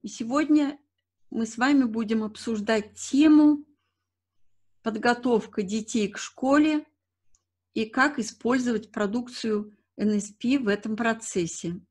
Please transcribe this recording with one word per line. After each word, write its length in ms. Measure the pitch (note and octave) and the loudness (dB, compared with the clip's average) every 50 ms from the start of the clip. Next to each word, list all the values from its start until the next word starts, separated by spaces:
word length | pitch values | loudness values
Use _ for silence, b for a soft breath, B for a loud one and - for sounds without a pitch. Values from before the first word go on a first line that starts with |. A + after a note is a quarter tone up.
И 80 | _ G#3+ | _ -16
сегодня 720 | - - A#3 A3+ B3 C#4+ D#4 C#4+ D4+ D4+ D4 C#4 - - _ _ _ _ _ _ _ _ _ _ | -12 -10 -8 -4 -2 -2 2 4 4 4 4 0 -4 -8 _ _ _ _ _ _ _ _ _ _
мы 160 | - A3+ A3+ | -6 -6 -6
с 140 | A3 - - | -6 -4 -2
вами 260 | A#3+ C4+ D4 C#4 C4 | 0 2 4 4 2
будем 400 | A#3 G#3+ A3+ A3+ G#3 A3+ A3+ G#3+ | 2 0 -4 -2 0 0 -2 -2
обсуждать 680 | G#3+ G#3+ - - - A3+ G#3+ G3+ G#3 A3+ A3 G#3 G#3+ _ | -4 -8 -8 -6 -6 -4 -4 0 0 0 0 0 -4 _
тему 720 | - - - - C4+ D4+ D#4 D#4 D4+ D4+ D4+ D4+ D4 - _ _ _ _ _ _ _ _ _ _ _ _ _ _ _ _ _ _ _ _ _ _ _ | -16 -12 -2 2 4 6 8 8 8 8 6 4 4 -2 _ _ _ _ _ _ _ _ _ _ _ _ _ _ _ _ _ _ _ _ _ _ _
подготовка 800 | _ A3 G#3+ A3 - A#3+ A#3+ A#3+ B3 B3+ A#3+ A3 A3 - - - | _ -8 -8 -2 0 0 0 2 0 0 0 0 0 -2 -6 -6
детей 480 | G#3 F#3 G#3 A3 G#3+ - - A#3 G#3 G3 | -6 -4 -4 -6 -6 -2 -2 -2 -2 -2
к 80 | - | -4
школе 720 | - - - _ - - C4 C#4 D4 D4+ D#4 D#4 D4+ D4+ _ _ _ _ _ _ _ _ _ _ _ _ _ _ _ _ _ _ | -8 -14 -14 _ -6 0 2 4 4 4 4 2 0 -4 _ _ _ _ _ _ _ _ _ _ _ _ _ _ _ _ _ _
и 100 | G#3+ A3+ | -4 -4
как 340 | A3 - - C4 D4 D4 C4 | -4 0 0 0 0 0 -4
использовать 720 | A3 - - _ _ A3 B3 C4+ B3+ A#3+ A#3 G#3+ A3 - | -8 -8 -10 _ _ -2 0 0 0 0 -2 -2 -4 -8
продукцию 840 | - - G#3 G3+ G3+ B3 B3 B3 - - - A3+ G#3+ G#3 G#3 - - _ _ _ _ - | -6 -4 -4 -2 -2 -4 -6 -6 -12 -8 -4 -2 -2 -2 -4 -8 -16 _ _ _ _ -4
Н 200 | F#3+ G#3+ G#3+ G#3 | -2 0 0 -2
С 120 | G3+ - | -4 -6
П 280 | - _ - A#3+ C4 C#4+ | -14 _ -2 -2 0 0
в 100 | B3+ G3+ | 0 -2
этом 280 | G3+ G3+ - A3 A3 | -2 -2 -4 -8 -6
процессе. 880 | G#3 A#3+ A3+ A3+ A3+ - - - G3+ F3 E3 - - - E3+ F3 - - _ | -4 -2 -2 -4 -4 -6 -6 -4 -4 -4 -4 -6 -8 -8 -8 -8 -8 -14 _